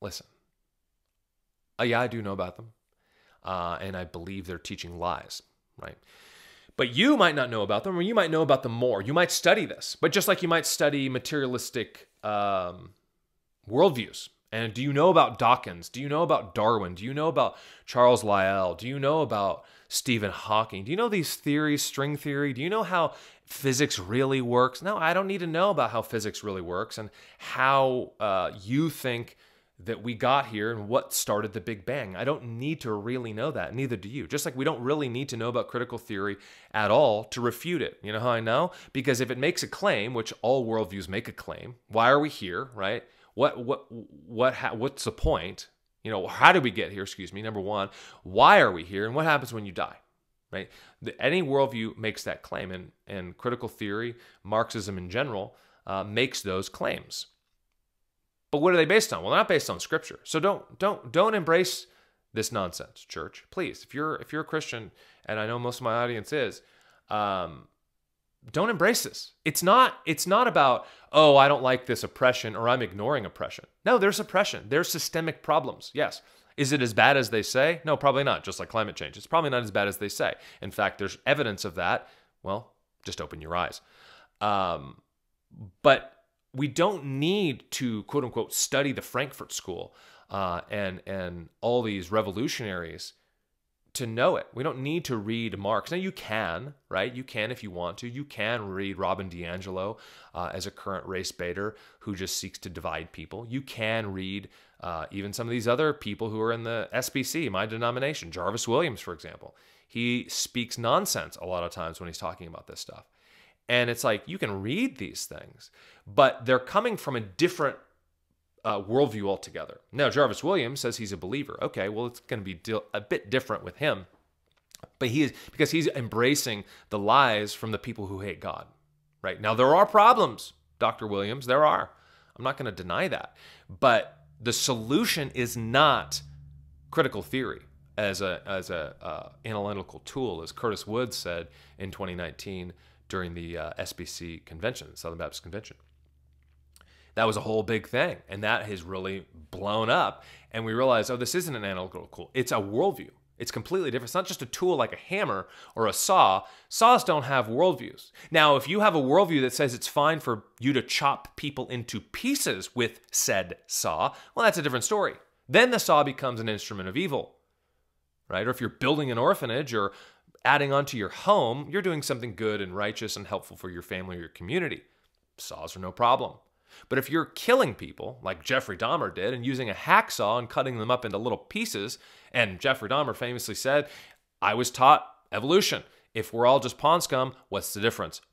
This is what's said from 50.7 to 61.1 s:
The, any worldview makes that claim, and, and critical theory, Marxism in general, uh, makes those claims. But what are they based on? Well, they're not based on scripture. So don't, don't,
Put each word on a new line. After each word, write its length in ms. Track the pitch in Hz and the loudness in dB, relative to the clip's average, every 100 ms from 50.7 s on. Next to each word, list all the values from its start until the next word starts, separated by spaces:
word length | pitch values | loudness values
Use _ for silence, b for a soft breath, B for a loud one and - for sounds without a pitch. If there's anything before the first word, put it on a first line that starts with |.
| B B B | B B B
The, 200 | 113 - | -12 -2
any 220 | 135 185 | 0 0
worldview 540 | 143 139 135 117 110 - | 2 2 2 -2 -8 -6
makes 280 | 110 - | -6 -6
that 180 | 101 - | -8 -10
claim, 280 | - - 92 | -8 -10 -8
and, 220 | 92 82 _ - | -12 -14 _ -12
and 300 | 98 90 - | -10 -10 -6
critical 340 | 123 120 113 | -6 -4 -8
theory, 460 | - 104 107 117 117 B B | -8 -6 -4 -6 -10 B B
Marxism 540 | 101 107 113 113 98 92 | -2 0 0 -4 -6 -8
in 100 | 90 | -4
general, 480 | 110 143 98 113 b b b - | -2 -2 -4 -6 b b b -6
uh, 180 | 95 | -6
makes 380 | 101 110 135 - | -2 0 0 -2
those 260 | 98 92 98 | -4 -4 -4
claims. 600 | - - - - - - _ _ _ _ _ _ _ _ _ _ _ - | -4 -4 -4 -10 -12 -14 _ _ _ _ _ _ _ _ _ _ _ -4
But 80 | 147 | 2
what 160 | 180 | 4
are 20 | 175 | 6
they 80 | |
based 300 | 160 214 - | 6 4 2
on? 80 | 87 | -4
Well, 80 | 95 | 0
they're 100 | 170 | 2
not 80 | 220 | 4
based 220 | 160 - | 2 0
on 100 | 87 | -6
scripture. 400 | - 160 - - | -4 -4 -6 -16
So 140 | - 160 | -4 0
don't, 400 | 190 175 - - | 0 0 -6 -4
don't, 320 | 196 180 127 | -2 -2 -2